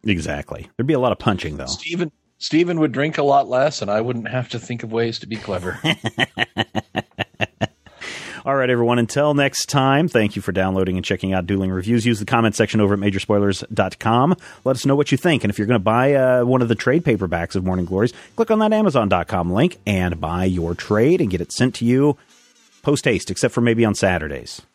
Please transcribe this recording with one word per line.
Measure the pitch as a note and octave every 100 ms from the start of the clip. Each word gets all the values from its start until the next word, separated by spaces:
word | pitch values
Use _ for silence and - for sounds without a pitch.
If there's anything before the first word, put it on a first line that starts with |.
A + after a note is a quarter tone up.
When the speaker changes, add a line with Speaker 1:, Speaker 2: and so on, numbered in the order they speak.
Speaker 1:
Exactly. | A2 F#2 D#2+ D2 - - - -
There'd | C3
be |
a | D3
lot | B2
of | G2
punching, | - F#2+ F2 C#2+
though. | C2
Speaker 2:
Steven, | - - E3+ D#3+ _ _ _
Steven | - D3+ F3 E3+
would | D#3
drink | A#2+ D3+ D#3+
a |
lot | C#3+ C3 -
less, | B2+ D3 -
and | G2+
I | G#2
wouldn't | A#2 A#2+ G#2
have | B2+ B2
to | A#2+
think | - A#2+
of | A2+
ways | A2+ A#2 A2+
to | F#2+
be |
clever. | A2 G#2 F#2 F2+ F2
Speaker 1:
<laughs> | D#3+ D#3+ A2 - - - A2+ - - - - - - - - _ G#2+ _ - _ - - - - - -
All | -
right, | C#3 B2+
everyone. | B2 A#2 A#2+
Until | A#2 C#3+ D3
next | C#3+ C#3 - -
time, | C#3+ C3+ C#3 E3+
thank | A#2 G#2 G#2
you |
for | G2
downloading | F#2 F#2+ F#2+ F#2 F#2
and |
checking | F2 F#2+ F#2+
out | F#2 F2
Dueling | G2 F#2+
Reviews. | F#2 F#2 A#2+ A2+
Use | A2
the |
comment | G#2 A#2+ A2+
section | - A2 A2
over | G2+
at | G2+
Major | G2+ F#2+
spoilers | - G#2 G2+ F#2+ -
dot | A2 F#2+ -
com. | A2+ A#2 C#3+ F#3 - -
Let | - C3
us | C#3
know |
what | C#3 C#3+
you | C3+
think. | F3+ C3+
And | G#2
if | -
you're | G#2
gonna | A#2+
buy, | F#2+ A2+ C3+
uh, | C#3 B2+ B2+
one | B2 B2+
of | A#2
the | A2+
trade | - D3+
paperbacks | E3+ A2 F#2 E2+ E2+ G2
of |
Morning | F#2 F2+ F2
Glories, | F#2 A2 - - -
click | A3+
on | A3
that | A3
Amazon | G#3+ G#3+ C3 G#2
dot | F#2 -
com | F#2 F2
link | F#2 E3+ -
and | - G2 F2+ E2
buy | D#2+ F2
your | F#2+ F2+ E2 F2
trade | - G#2 B2+ F#3
and | B2
get | F2+
it | F2
sent | - B2+ -
to |
you | A#2 B2+ C#3+ C#3 _ _ _ _ _ _
post | - C#3+ D3
haste, | G2+ -
except | F#2+ B2
for | -
maybe | A#2+ A2+
on | A2 G2
Saturdays | F#2+ F2+ D2+ C#2 - - _